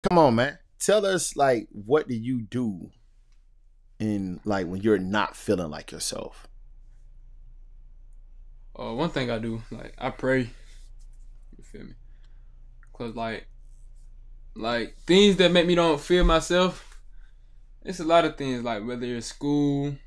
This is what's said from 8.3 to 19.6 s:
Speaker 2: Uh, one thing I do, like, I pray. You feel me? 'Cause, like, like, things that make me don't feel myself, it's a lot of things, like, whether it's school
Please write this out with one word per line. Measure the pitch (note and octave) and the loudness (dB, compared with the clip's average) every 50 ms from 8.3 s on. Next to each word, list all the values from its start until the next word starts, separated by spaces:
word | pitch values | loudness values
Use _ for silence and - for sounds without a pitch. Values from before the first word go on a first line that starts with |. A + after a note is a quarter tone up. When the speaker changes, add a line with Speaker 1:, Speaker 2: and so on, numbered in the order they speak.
| - - - - - - - - - | -20 -20 -20 -20 -20 -20 -20 -20 -16
Speaker 2:
Uh, | - B2 A2+ A2+ | -14 -10 -8 -4
one | B2 D#3+ E3+ | -4 -4 -4
thing | - D3 C3 A#2+ | -2 -4 -4 -4
I | A#2 | -4
do, | A2 A2+ A#2 A2+ A2+ A2 - | -4 -4 -6 -8 -8 -10 -12
like, | A#2 A2+ - - - | -14 -14 -14 -16 -14
I | - B2+ B2+ | -8 -8 -8
pray. | A#2+ - - C3 C3 C3 B2 A2+ - - - - - - - - - - - - - - - - - - - - - | -8 -4 -2 0 0 0 0 -4 -8 -18 -20 -20 -20 -20 -20 -20 -20 -20 -20 -20 -20 -20 -20 -20 -20 -20 -20 -20 -20
You | - - | -20 -20
feel | - - - - | -20 -18 -18 -18
me? | - - - - - - - - - - - - - - - - - - - - - - | -18 -18 -20 -20 -20 -20 -20 -20 -20 -20 -20 -20 -20 -20 -20 -20 -20 -20 -20 -20 -20 -14
'Cause, | - B2 A#2 A2 | -12 -12 -10 -8
like, | A#2+ A#2 A2+ G#2+ - - - - - - - - - - - - - - - - - - - - - - - - | -8 -8 -8 -8 -10 -12 -16 -20 -20 -20 -20 -20 -20 -20 -20 -20 -20 -20 -20 -20 -20 -20 -20 -20 -20 -20 -20 -14
like, | - G#2+ A#2 A#2+ A#2 A2+ - - - - | -8 -4 -4 -2 -2 -4 -6 -10 -14 2
things | - E3+ G3 G#3 G#3 F#3+ | 4 6 8 8 8 6
that | F3+ F3+ E3+ | 6 4 6
make | F3 F3+ E3 | 6 4 4
me | E3+ F3 | 4 4
don't | F3 E3+ E3 D3+ C#3+ | 4 4 4 2 0
feel | - - F3 F3+ F3 | 0 0 4 4 6
myself, | F3 E3 D#3+ D#3 - F3 F3+ F#3 F#3 F3+ - - - - - - - - - - - - - - - - - - - - - | 6 4 4 2 2 2 4 4 2 0 -6 -18 -20 -20 -20 -20 -18 -20 -20 -20 -20 -20 -20 -20 -20 -20 -20 -20 -20 -20 -14
it's | - - F#3 - | -12 -12 -8 -6
a | D#3+ | 0
lot | D#3+ E3 E3+ E3 | 4 4 4 4
of | D#3 D3+ | 4 -2
things, | - C#3+ C3+ B2+ A#2+ A#2 | -4 -6 -4 -4 -4 -4
like, | A#2+ A2+ G#2 G#2 | -6 -6 -6 -6
whether | A#2+ B2 A#2+ B2+ | -8 -8 -6 -6
it's | B2 B2 A#2 A#2 | -6 -6 -8 -8
school | - - - - C#3+ D3 D3 | -10 -12 -6 -4 0 0 2